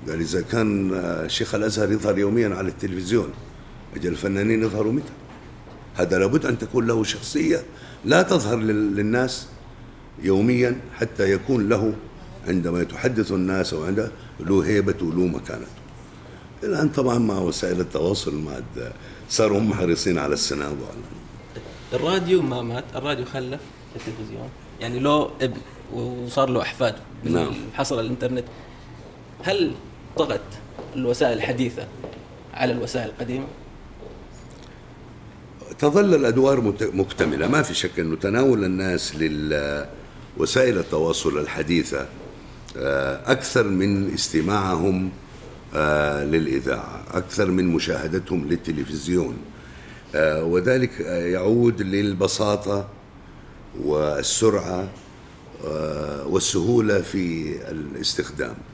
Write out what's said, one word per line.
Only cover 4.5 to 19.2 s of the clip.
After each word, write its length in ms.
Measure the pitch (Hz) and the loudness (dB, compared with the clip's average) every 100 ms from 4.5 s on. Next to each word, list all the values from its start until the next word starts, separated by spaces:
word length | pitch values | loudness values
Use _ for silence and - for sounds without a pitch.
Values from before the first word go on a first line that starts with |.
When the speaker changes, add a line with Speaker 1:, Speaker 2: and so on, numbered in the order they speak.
| 113 | 4
Speaker 1:
يظهروا 280 | 110 98 107 | 2 0 0
متى؟ 200 | 127 147 - - - - - - - - - | 0 -2 -14 -18 -18 -18 -18 -18 -18 -16 -2
هذا 240 | 90 92 | 2 4
لابد 260 | 95 147 131 | 4 4 2
أن 120 | 120 | -2
تكون 300 | 110 123 113 | 0 0 2
له 160 | 113 | 2
شخصية 600 | 107 - - 151 160 165 - - - - - | 2 -2 -4 0 2 2 -2 -16 -18 -8 4
لا 160 | 151 | 6
تظهر 360 | 180 180 104 117 | 6 4 2 0
لل-، 380 | 110 107 107 101 | 2 2 2 2
للناس 520 | 104 120 131 - - - - - - - - - | 2 2 2 -2 -10 -16 -18 -18 -18 -18 -18 -6
يوميا 560 | 92 95 113 123 123 127 - - | 2 4 4 4 2 0 -6 -4
حتى 360 | 117 - 98 | -4 2 4
يكون 380 | 98 - 127 101 | 4 4 2 4
له 240 | 110 110 107 - - - - - | 4 2 0 -8 -16 -16 -12 0
عندما 340 | 92 85 87 | 0 2 0
يتحدث 500 | 85 - 127 117 107 | 0 0 0 2 2
الناس 420 | 95 92 95 90 | 2 2 2 0
وعنده 380 | 80 80 98 113 - - - | 0 -2 0 -2 -6 -16 -10
له 260 | 80 95 80 | 2 4 6
هيبة 300 | 104 95 90 | 4 4 0
وله 240 | 82 85 90 | 0 2 2
مكانة." 380 | 71 - - - - - - - - - - - - | 0 -6 -10 -10 -14 -16 -18 -18 -20 -18 -18 -18 -8
الآن 260 | 214 175 151 | -2 2 2
طبعا 280 | 147 127 120 | 4 4 4
مع 220 | 113 95 | 4 2
وسائل 400 | 92 - 92 90 | 0 0 0 0
التواصل 560 | 90 76 82 101 - 73 | 0 2 2 2 0 -4
ما 160 | 76 | -6
عاد 400 | 65 58 55 60 - - - | -8 -10 -10 -10 -10 -16 -16